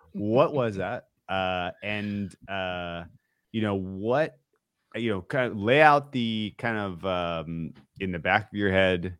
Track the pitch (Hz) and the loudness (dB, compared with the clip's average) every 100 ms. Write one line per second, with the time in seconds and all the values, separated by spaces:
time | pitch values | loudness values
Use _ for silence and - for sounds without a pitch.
0 | _ 101 104 120 160 147 120 98 92 92 | _ -6 2 4 4 2 -2 -2 -4 -6
1 | - _ - 95 92 92 90 - 101 104 | -12 _ -6 -2 0 -2 -4 -6 -6 -6
2 | 104 101 98 - - 98 92 90 87 85 | -4 -6 -8 -10 -10 -6 -6 -6 -8 -10
3 | 85 - _ _ _ 113 107 98 92 95 | -12 -18 _ _ _ -4 -2 -2 -4 -6
4 | 107 131 156 - _ _ _ _ _ 113 | 0 0 0 -6 _ _ _ _ _ -6
5 | 117 98 87 143 123 101 104 139 156 147 | -2 -2 -2 -2 -2 0 4 8 8 8
6 | 139 131 117 110 107 - 120 110 101 87 | 4 -2 -2 -2 -4 -6 -4 -2 -4 -4
7 | 95 90 85 85 80 82 78 - _ - | -2 0 -2 -4 -6 -8 -8 -12 _ -8
8 | 95 90 80 101 101 104 101 95 95 90 | -6 -4 2 2 2 -2 2 4 4 2
9 | 90 87 | -2 -10